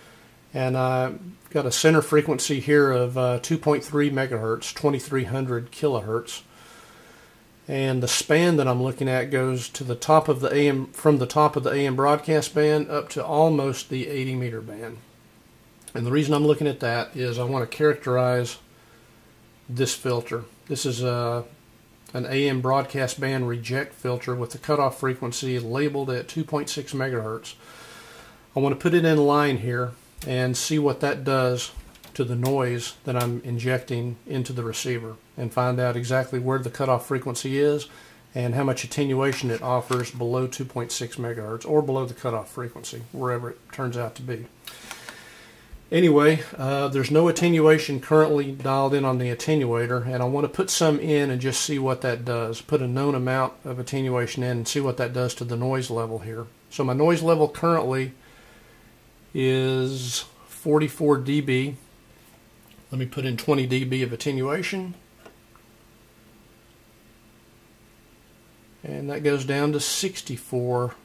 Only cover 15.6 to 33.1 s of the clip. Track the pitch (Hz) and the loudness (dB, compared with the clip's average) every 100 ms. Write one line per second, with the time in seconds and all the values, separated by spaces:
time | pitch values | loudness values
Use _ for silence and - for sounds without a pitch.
15.6 | _ _ - 120 120 143 143 147 151 147 | _ _ -12 -4 0 2 4 4 4 4
16.6 | 151 131 120 117 117 127 123 117 123 135 | 2 0 -2 -2 -4 -4 -4 -2 -2 -2
17.6 | 113 - 151 147 131 123 127 123 120 - | -4 2 2 2 0 2 4 2 0 -8
18.6 | - - - - - - - _ - _ | -18 -20 -20 -20 -20 -20 -20 _ -20 _
19.6 | - 123 127 - 127 120 - 117 110 - | -10 -2 -2 -2 -2 -4 -4 -8 -8 -18
20.6 | - 131 135 117 127 120 120 120 120 - | -8 -4 -4 -2 -2 0 -2 -4 -6 -16
21.6 | _ _ _ _ - 127 123 135 143 131 | _ _ _ _ -12 -8 -2 0 0 0
22.6 | 127 139 135 139 127 - 135 135 120 120 | 2 2 0 -2 -4 -2 -4 -2 -2 -4
23.6 | 113 131 143 - 127 123 - 123 117 - | -4 -4 -6 -6 -6 -4 -4 -6 -6 -8
24.6 | - 147 135 131 131 127 120 - 131 123 | -2 2 2 0 -4 -4 -6 -6 -4 -4
25.6 | 113 131 147 139 135 123 - 160 156 147 | -2 -2 -2 -2 -4 -4 -6 -8 -4 -4
26.6 | 147 147 127 139 131 120 110 113 - - | -4 -8 -6 -4 -2 -4 -4 -8 -12 -20
27.6 | - - - - - - - - - 139 | -20 -20 -20 -20 -20 -20 -20 -20 -8 0
28.6 | 139 143 175 170 165 151 143 147 147 120 | 0 0 2 4 6 6 6 4 4 0
29.6 | 120 123 123 - - - 139 127 127 120 | -2 -2 -4 -8 -20 -12 -4 -2 0 -2
30.6 | - 151 143 139 143 143 135 135 127 123 | 0 2 2 2 -2 -2 0 2 2 0
31.6 | - - - - - - 120 120 127 135 | -4 -12 -18 -20 -12 -6 -2 -2 0 0
32.6 | 123 120 - - 139 | 0 -2 -6 -10 -4